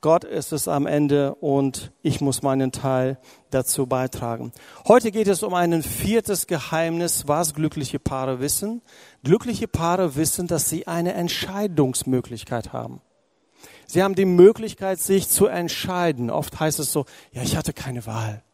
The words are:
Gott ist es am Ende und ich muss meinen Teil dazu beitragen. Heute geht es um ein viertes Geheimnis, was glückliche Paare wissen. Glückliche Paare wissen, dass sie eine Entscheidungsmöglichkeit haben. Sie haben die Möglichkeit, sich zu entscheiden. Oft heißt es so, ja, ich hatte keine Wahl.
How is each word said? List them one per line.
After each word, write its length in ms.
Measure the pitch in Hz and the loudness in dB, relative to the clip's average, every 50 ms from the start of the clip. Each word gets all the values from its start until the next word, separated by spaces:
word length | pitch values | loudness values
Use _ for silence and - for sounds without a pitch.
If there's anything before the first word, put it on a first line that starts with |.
Gott 220 | - 156 160 175 - | 6 4 4 4 2
ist 300 | - - 160 139 - 160 | -2 -6 -6 -6 -4 -6
es 140 | 143 - | -4 -2
am 180 | 180 160 143 143 | -2 0 0 0
Ende 500 | - 151 147 151 143 143 143 143 139 - | 0 2 2 2 4 4 2 2 0 -2
und 560 | - - 147 139 139 139 135 127 - - - _ _ _ | -4 -2 0 2 2 2 0 -2 -6 -14 -14 _ _ _
ich 180 | 156 131 - | -2 0 0
muss 200 | 147 139 127 - | 0 0 0 0
meinen 300 | - 139 135 135 135 127 | 0 0 2 2 0 -2
Teil 460 | - - - 135 131 131 127 131 135 - _ - - - _ _ | -2 -4 -2 0 0 2 0 -2 -4 -6 _ -20 -20 -20 _ _
dazu 360 | - 131 127 - - - 135 | -2 -2 -2 -2 -2 -2 -2
beitragen. 680 | 123 131 127 127 131 - - 123 117 117 117 127 117 - - - - - - - | -2 0 -2 -2 -4 -6 -6 -6 -6 -6 -6 -8 -12 -12 -16 -20 -20 -20 -16 4
Heute 240 | - 220 254 240 226 | 6 6 6 6 2
geht 160 | 185 220 220 | -2 0 2
es 160 | 196 196 165 208 | 2 2 0 0
um 100 | 208 180 | -2 0
ein 300 | 180 175 170 170 165 147 | 2 2 2 2 0 0
viertes 640 | - - - - 185 220 226 208 - 202 170 - | -4 -6 -4 -2 2 0 0 0 0 -4 -4 -2
Geheimnis, 800 | - 180 151 - - - 160 165 165 165 170 175 170 170 - - | -2 -4 -4 -4 -4 -2 -2 0 0 -2 -2 -2 -2 -2 -4 0
was 260 | 143 147 156 170 160 147 | 0 0 0 0 -2 -2
glückliche 460 | 151 156 151 - 160 139 127 - 139 | -2 -4 -2 -2 -4 -6 -6 -6 -6
Paare 400 | _ - 143 131 131 131 131 123 | _ -4 -4 -4 -4 -4 -4 -4
wissen. 420 | 131 147 - - 202 208 226 240 _ _ - - - - - _ - | -2 -2 -2 -2 -4 -6 -8 -8 _ _ -20 -20 -20 -20 -20 _ 2
Glückliche 440 | 127 175 233 - 240 226 - 233 | 2 2 2 2 -4 -4 -4 -6
Paare 480 | - - - 165 170 175 185 190 165 131 | -4 -4 -2 0 2 2 2 0 0 0
wissen, 320 | 139 160 160 - - 180 | 0 -2 -2 -2 -4 -2
dass 220 | 170 175 151 - - | -2 -2 -2 0 -2
sie 180 | 160 170 - | -4 -4 -6
eine 260 | - 170 170 170 175 - | -4 -4 -2 -2 -2 -2
Entscheidungsmöglichkeit 1600 | 180 175 170 - - - - 190 202 208 208 170 151 143 131 127 - - 131 127 123 120 - 120 107 - - 123 117 113 - | -2 -4 -4 -4 -4 -6 -6 -4 -4 -4 -2 2 2 2 2 0 -4 -2 -2 -2 -2 -2 -4 -12 -14 -8 -6 -6 -6 -6 -8
haben. 300 | - 123 117 120 127 - _ _ _ _ _ _ _ _ _ _ _ _ - - - - _ | -10 -10 -10 -10 -12 -16 _ _ _ _ _ _ _ _ _ _ _ _ -20 -20 -20 -20 _
Sie 180 | - - 170 190 | -2 0 2 2
haben 120 | 196 196 | 2 2
die 100 | 180 196 | 2 2
Möglichkeit, 760 | 190 180 175 180 202 226 - 220 208 - - 196 190 190 175 | 4 8 10 10 10 10 6 -6 -10 -8 -6 -4 -4 -4 -4
sich 280 | - - 196 196 - | 0 2 2 2 2
zu 200 | - - - 196 | 2 4 4 4
entscheiden. 840 | 214 190 175 170 165 - - - - 185 180 175 170 151 120 120 117 | 4 2 -2 -4 -4 -6 -6 -6 -4 -2 0 0 0 0 0 -4 -2
Oft 300 | - - 147 - - - | -2 -2 -4 -4 -4 -2
heißt 200 | 156 156 147 - | -2 -2 -2 -2
es 140 | 147 - - | -4 -2 -2
so, 120 | 151 135 - - - - _ | -2 -4 -4 -12 -20 -20 _
ja, 100 | - 120 | -12 -6
ich 160 | 123 - - | -4 -2 -2
hatte 160 | 165 147 - - | -2 -4 -4 -6
keine 320 | - - 139 123 123 110 | -6 -8 -8 -8 -8 -8
Wahl. 380 | 113 110 110 113 110 107 107 _ _ | -8 -6 -4 -4 -4 -6 -8 _ _